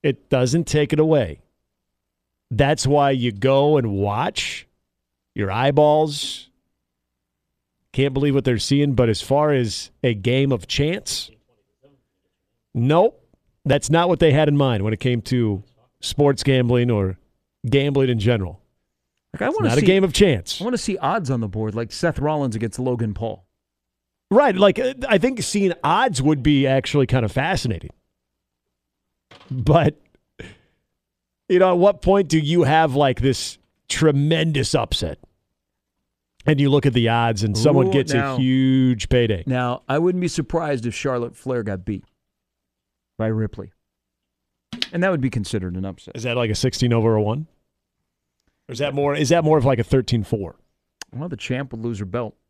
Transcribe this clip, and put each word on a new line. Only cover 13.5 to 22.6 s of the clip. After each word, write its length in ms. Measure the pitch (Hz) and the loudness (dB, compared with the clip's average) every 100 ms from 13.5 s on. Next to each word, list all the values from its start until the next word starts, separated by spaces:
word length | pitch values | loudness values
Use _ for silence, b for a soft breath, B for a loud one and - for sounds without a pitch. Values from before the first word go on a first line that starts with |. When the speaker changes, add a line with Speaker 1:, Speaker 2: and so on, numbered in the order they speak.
| _ 147 | _ -2
Speaker 1:
That's 240 | 143 - | 0 2
not 200 | 165 175 | 2 2
what 100 | 170 | 4
they 140 | 160 | 4
had 160 | 139 151 | 4 2
in 80 | 143 | 2
mind 260 | 139 110 | 2 0
when 80 | 101 | -2
it 80 | 110 | -2
came 220 | 127 120 | -2 -2
to 400 | - 127 113 98 - _ _ _ | -2 0 0 -2 -8 _ _ _
sports 420 | - - 143 135 | -8 0 2 2
gambling 480 | 143 131 120 123 120 | 2 2 2 0 2
or 260 | 110 95 92 _ _ _ _ 117 | 0 -2 -6 _ _ _ _ -2
gambling 400 | 139 143 139 135 | 0 2 0 0
in 100 | 117 | 0
general. 400 | 101 117 90 82 _ _ _ _ _ _ _ | 0 0 -2 -10 _ _ _ _ _ _ _
Speaker 2:
Like, 120 | - | -6
I 40 | 220 | -4
Speaker 1:
It's 80 | 403 | -2
Speaker 2:
wanna 140 | 359 | 0
Speaker 1:
not 80 | 123 | 2
a 40 | |
Speaker 2:
see, 40 | 196 | 2
Speaker 1:
game 160 | 190 | 2
of 80 | 190 | 2
chance. 480 | - 196 110 - - | 2 2 2 -4 -8
Speaker 2:
I 60 | 208 | -6
wanna 120 | 247 | -6
see 200 | - 190 | -6 -4
odds 340 | 139 214 143 | -2 -4 -4
on 80 | 127 | -4
the 80 | 110 | -6
board, 280 | 101 110 107 | -6 -6 -6
like 180 | 117 | -8
Seth 260 | - 170 151 | -4 -4 -2
Rollins 380 | 147 151 135 | -2 -2 -4
against 200 | 110 | -4